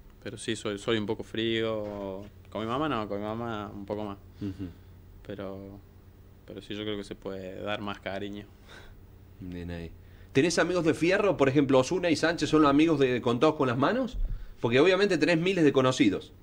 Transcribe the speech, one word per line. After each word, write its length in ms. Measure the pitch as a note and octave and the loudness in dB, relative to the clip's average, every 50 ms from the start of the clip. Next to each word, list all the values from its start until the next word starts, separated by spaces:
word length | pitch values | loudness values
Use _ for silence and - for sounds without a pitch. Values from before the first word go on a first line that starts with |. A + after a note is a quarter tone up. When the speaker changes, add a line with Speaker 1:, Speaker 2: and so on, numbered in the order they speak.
| - - - - - | -20 -20 -20 -16 -14
Speaker 1:
pero 140 | G#2 F#2+ F#2 | -14 -12 -10
sí, 160 | - - A2 | -6 -6 -6
soy, 240 | G#2 - A2 G#2 G2 | -6 -6 -6 -6 -4
soy 200 | - - A2+ A2 | -2 -2 0 0
un 80 | G#2 | 0
poco 180 | G2+ A2 - G2+ | -2 -4 -6 -8
frío, 1000 | - - A2 A2+ A2+ A2+ A2+ A2+ A2+ A2 G#2+ G#2 G#2 G#2 G2+ G2+ G2 F#2+ G2 G#2 G2+ - - - - - | -8 -6 -4 -2 -2 -2 -2 -2 -2 -4 -6 -6 -8 -8 -8 -8 -8 -8 -10 -12 -16 -20 -20 -18 -12 -10
con 80 | G#2 A2 | -8 -6
mi 60 | A2+ | -4
mamá 180 | A#2+ C3+ D#3 D#3 | -4 -4 -2 -2
no, 180 | C3 A2+ G#2+ | -4 -4 -4
con 120 | G2+ G2+ G2+ | -4 -6 -6
mi 60 | G#2 | -6
mamá 440 | G#2+ A2 A#2 A#2+ A#2 A2+ G#2 G#2 G2+ G#2 | -6 -6 -6 -6 -8 -8 -8 -8 -10 -12
un 100 | G#2 G2 | -12 -10
poco 180 | G2 G#2+ G#2 G#2+ | -8 -6 -6 -6
más. 120 | G2+ G2 - - - - - | -8 -10 -12 -16 -20 -14 -10
Speaker 2:
Ujú. 300 | G#2 G2+ F#2+ F#2+ G2 F2+ E2+ - - - - - - - - - - | -10 -10 -8 -8 -10 -12 -14 -16 -20 -20 -20 -20 -20 -20 -20 -18 -16
Speaker 1:
Pero, 520 | - G#2 G2 G2 F#2+ G2 F#2+ G2 G2 G2 G2+ - - - - - - - - - - - - - | -14 -12 -12 -10 -12 -12 -14 -14 -16 -18 -18 -20 -20 -20 -20 -20 -20 -20 -20 -20 -20 -20 -20 -20
pero 160 | - G2+ G2+ - | -18 -16 -14 -12
sí, 120 | - G#2+ | -10 -10
yo 100 | G2+ G#2 | -8 -6
creo 120 | G#2+ G#2+ | -6 -6
que 80 | G2+ G2+ | -6 -8
se 100 | - G#2 | -10 -14
puede 460 | - - G2 F#2+ F#2+ F#2+ F#2 G2 G2 | -12 -10 -10 -10 -10 -10 -12 -12 -8
dar 220 | G2 G2+ G#2 G#2+ G#2 | -6 -6 -6 -4 -4
más 180 | G2+ G2+ - | -6 -8 -8
cariño. 460 | - F#2+ F#2+ G2 G2+ G2+ G2+ G#2 G2+ - - - - - - - - - - - - - - - - - - - | -8 -8 -8 -6 -8 -10 -10 -12 -14 -16 -20 -20 -20 -20 -20 -20 -20 -20 -20 -20 -20 -20 -20 -20 -20 -20 -18 -14
Speaker 2:
Bien 300 | G2 F2+ F2+ F2 F2 E2+ | -12 -12 -10 -10 -10 -10
ahí. 200 | F2 E2+ E2 E2 - - - - - - - - - | -10 -10 -10 -12 -14 -18 -20 -20 -20 -20 -18 -2 0
¿Tenés 260 | C3+ C3+ F3 E3+ - | 2 2 2 2 0
amigos 240 | E3 E3+ F3+ F3+ D#3+ | 0 0 0 0 2
de 80 | E3 C#3 | 2 2
fierro? 420 | - D#3+ E3+ F#3 G#3 G#3 G3 E3+ | 2 2 2 2 2 2 2 2
Por 140 | B2+ C#3+ C#3 | 2 2 4
ejemplo, 280 | B2+ D3+ C#3 B2+ C3 C3 | 4 4 4 6 6 4
Ozuna 300 | B2+ - E3+ F#3 F3 F3 | 4 4 0 0 0 0
y 80 | D3+ | 2
Sánchez 320 | - - D#3+ F3 D#3+ D3+ C3 | 2 2 0 0 0 0 2
son 140 | D#3 D#3 D#3 | 4 6 6
los 80 | C#3+ | 6
amigos 280 | C#3+ C#3+ D#3+ E3 D#3+ C3+ | 6 6 6 6 4 4
de 220 | C#3 B2+ B2 A#2+ | 4 2 2 2
contados 360 | - B2 A#2 B2 D#3 D#3 D3+ | 2 0 2 4 4 2 4
con 120 | D#3 C#3+ B2+ | 2 0 0
las 80 | A#2 | 2
manos. 400 | A2+ C3 D#3+ G#3 B3+ C4+ A3 - - - - - - - - - - | 2 2 2 2 0 -2 -2 -2 -2 -2 -2 -2 -6 -10 -12 -6 -4
Porque 220 | - A#2+ A#2 B2+ | 0 2 4 4
obviamente 380 | D3+ F#3 F#3 F#3 G3+ G3 F3+ D3+ | 6 6 6 4 4 2 2 2
tenés 180 | D3 D3+ F3 D#3+ | 4 4 4 4
miles 260 | E3 F#3 G3 F3+ D#3+ | 2 2 2 4 4
de 80 | C#3+ - | 4 6
conocidos. 600 | C3+ B2+ C3 B2+ - C#3+ G#2 F2+ - - - - - | 6 4 4 4 4 4 4 4 2 -2 -10 -18 -20